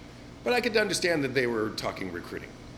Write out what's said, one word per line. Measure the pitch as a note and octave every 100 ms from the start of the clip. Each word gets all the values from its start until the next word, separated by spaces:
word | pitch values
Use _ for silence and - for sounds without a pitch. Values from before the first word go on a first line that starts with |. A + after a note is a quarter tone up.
| - - - -
but | A#3
I | B3
could | A#3+ A3
understand | G#3 E3+ F3+ E3
that | C#3
they | B2+ A#2+
were | A#2 G#2+
talking | - A#2 F#2+ F#2+
recruiting. | E2+ E2 F2 - - -